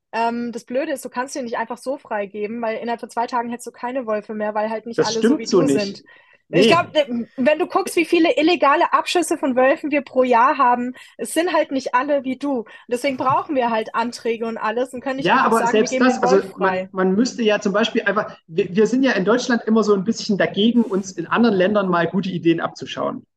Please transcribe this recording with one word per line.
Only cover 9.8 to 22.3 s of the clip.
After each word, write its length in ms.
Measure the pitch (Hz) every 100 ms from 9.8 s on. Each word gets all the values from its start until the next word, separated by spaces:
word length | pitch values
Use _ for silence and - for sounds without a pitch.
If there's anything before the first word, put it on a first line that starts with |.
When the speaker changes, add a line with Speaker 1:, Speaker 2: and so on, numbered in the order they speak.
| 302
Speaker 1:
wir 120 | 294
pro 200 | - 262
Jahr 340 | 254 233 233 285
haben, 360 | 247 240 247 254 - -
es 160 | 226
sind 180 | - 359
halt 180 | 311 302
nicht 240 | 269 254
alle 300 | 247 277 285
wie 140 | 262 262
du. 260 | 285 262 220 - -
Deswegen 300 | 240 285 262
brauchen 360 | 269 311 359 277
wir 140 | 240
halt 240 | 226 214
Anträge 520 | 220 233 - 233 226 226
und 100 | 226
alles 380 | 220 226 269
und 60 | 247
können 140 | 269 269
nicht 120 | 175
Speaker 2:
Ja, 20 |
Speaker 1:
einfach 200 | 240 254
Speaker 2:
aber 140 | 226 233
Speaker 1:
sagen, 120 | 214
Speaker 2:
selbst 40 |
Speaker 1:
wir 60 | -
geben 180 | 262 254
Speaker 2:
das, 120 | 240
Speaker 1:
den 40 |
Speaker 2:
also 180 | - 196
Speaker 1:
Wolf 60 | 196
frei. 400 | - 190 185 190
Speaker 2:
man, 0 |
man 220 | 190 190
müsste 280 | 196 254 -
ja 160 | 220 208
zum 120 | 202
Beispiel 300 | 196 226 -
einfach, 340 | 208 196 - - _
wir, 280 | 165 202
wir 120 | 180 208
sind 160 | 247
ja 100 | 269
in 120 | 196
Deutschland 380 | 190 240 240 233 -
immer 160 | 220
so 120 | 208
ein 100 | 202
bisschen 320 | 185 226 - 190
dagegen, 460 | 165 - 220 240
uns 280 | 220 190 -
in 140 | - 160
anderen 300 | 175 233 196
Ländern 320 | 185 214 190
mal 180 | 175 165
gute 220 | 185
Ideen 320 | 185